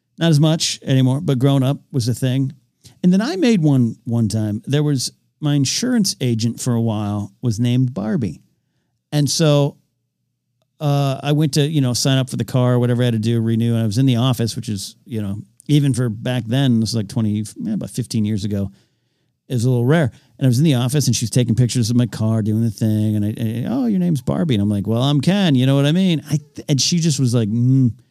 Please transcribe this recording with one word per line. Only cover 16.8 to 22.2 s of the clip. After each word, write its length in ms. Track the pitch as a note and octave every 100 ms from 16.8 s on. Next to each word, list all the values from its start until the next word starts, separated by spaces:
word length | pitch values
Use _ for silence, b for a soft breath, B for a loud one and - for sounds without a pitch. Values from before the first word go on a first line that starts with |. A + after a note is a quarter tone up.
| A2
is 60 | A#2
like 140 | G2
twenty, 340 | A#2+ A2 G#2 G#2 -
yeah, 160 | -
about 180 | - F#2+
fifteen 340 | - A#2 A2+ G#2
years 180 | G#2
ago, 280 | G#2 G2+ G2 b b b b b b _ -
is 180 | B2+ B2
a 40 |
little 160 | B2 A#2+
rare. 260 | E3 B2+ b b -
And 80 | C3
I 20 |
was 100 | A#2+
in 80 | D#3+
the 100 | B2
office, 320 | B2 C#3+ C3
and 80 | A2
she's 140 | G#2+
taking 260 | B2+ A#2 A2+
pictures 340 | B2 B2+ A2+
of 60 | B2
my 120 | A#2+
car, 340 | -